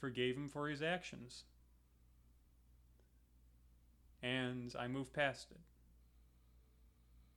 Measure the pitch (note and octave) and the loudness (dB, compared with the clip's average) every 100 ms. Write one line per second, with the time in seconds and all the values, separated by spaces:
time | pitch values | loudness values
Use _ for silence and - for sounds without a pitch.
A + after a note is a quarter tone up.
0 | C3+ B2 B2+ C3 C#3+ D3 D3 C#3+ D#3+ F3 | -2 2 4 2 -2 -2 -2 0 0 0
1 | - B2+ B2 - - - - - - - | -2 -10 -12 -14 -16 -20 -20 -20 -20 -20
2 | - - - - - - - - - - | -20 -20 -20 -20 -20 -20 -20 -20 -20 -20
3 | - - - - - - - - - - | -20 -20 -20 -20 -20 -20 -20 -20 -20 -20
4 | - - B2 C3 B2+ B2+ B2 B2+ B2 C3+ | -20 -2 2 2 2 -2 -4 -4 -2 -2
5 | C3 D3+ C#3 B2+ - - - - - - | 0 4 4 2 -8 -16 -20 -20 -20 -20
6 | - - - - - - - - - - | -20 -20 -20 -20 -20 -20 -20 -20 -20 -20
7 | - - - | -20 -20 -20